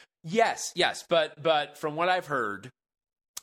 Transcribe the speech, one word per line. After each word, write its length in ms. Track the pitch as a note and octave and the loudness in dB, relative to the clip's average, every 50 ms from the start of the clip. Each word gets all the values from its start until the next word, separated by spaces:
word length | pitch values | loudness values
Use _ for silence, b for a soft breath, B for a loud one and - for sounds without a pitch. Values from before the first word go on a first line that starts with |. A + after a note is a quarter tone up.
| B B _ _ - | B B _ _ -12
Yes, 480 | D#3+ F#3+ A3+ A3+ F#3 A2+ - - - - | -2 2 2 2 2 0 -4 -8 -8 -2
yes. 300 | E3+ E3 A#2+ - - - - | 0 0 0 0 -2 -2 2
But, 320 | E3+ E3 D#3 D#3 - - | 2 2 2 2 -4 -4
but 380 | C#3 E3 D#3 D3 C#3+ C#3+ - - | 0 2 2 2 0 -2 -8 -6
from 180 | - D3+ D3 | -6 -6 -2
what 120 | D#3+ E3+ F3+ | 0 2 2
I've 180 | F3+ F#3 - | 2 0 0
heard, 440 | C#3+ C#3+ B2+ A2+ G#2 G2+ F#2+ G#2 B2+ _ _ _ _ _ _ _ _ _ _ _ _ - - | -2 -2 -2 -2 -2 -4 -6 -10 -16 _ _ _ _ _ _ _ _ _ _ _ _ -18 -18